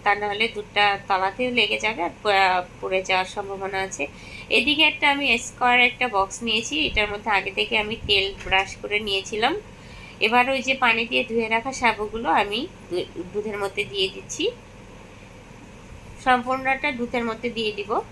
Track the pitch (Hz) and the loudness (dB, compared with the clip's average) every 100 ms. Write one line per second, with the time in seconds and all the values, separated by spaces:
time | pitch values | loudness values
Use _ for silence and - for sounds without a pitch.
0 | 208 202 208 202 226 208 208 208 208 196 | 2 2 0 0 0 -2 -4 2 4 2
1 | - 190 190 190 226 240 208 214 214 233 | 0 2 2 0 0 2 2 2 -2 -2
2 | 175 - 214 196 190 185 180 - 196 190 | -4 -2 2 6 6 4 0 -8 0 0
3 | 190 185 185 - 196 196 196 196 190 - | 2 0 0 -4 -8 -6 -4 -4 -4 -4
4 | - - - - - - 247 294 311 302 | -8 -8 -16 -16 0 2 4 4 4 4
5 | 294 285 277 233 - - 247 247 247 247 | 2 2 2 0 -2 0 4 6 4 2
6 | 247 196 196 - 233 220 226 294 285 214 | 0 2 0 -2 -2 -2 -2 -2 0 0
7 | 208 208 214 196 196 196 208 226 214 226 | 0 -2 0 0 0 -4 -2 0 -2 -6
8 | - 202 196 196 180 190 190 - 214 208 | 2 2 2 -6 0 2 2 -6 -4 -2
9 | 214 196 190 214 240 392 - - - - | 0 -4 -2 0 0 0 -8 -18 -18 -16
10 | - - 220 240 247 269 240 262 240 226 | -18 -2 2 4 4 2 0 2 4 2
11 | 233 254 247 226 226 226 247 262 240 208 | 2 -2 0 -2 2 0 0 0 0 0
12 | 214 220 254 302 202 214 330 - - 175 | -4 -4 2 2 2 -2 -6 -10 -6 -4
13 | - - 180 208 208 208 196 196 208 196 | -4 -8 -6 -6 -4 -4 -4 -4 -6 -2
14 | 190 190 196 - 415 508 - - - - | -2 -2 -12 -4 -4 -4 -18 -20 -20 -20
15 | - - - - - - - - - - | -20 -20 -20 -20 -20 -20 -20 -20 -18 -18
16 | - - 269 247 240 262 262 262 294 247 | -16 -4 4 4 4 -2 0 0 0 -2
17 | 240 247 233 220 240 220 214 202 196 240 | -2 -2 -2 -2 -4 -2 -2 -4 -2 -2
18 | - | -2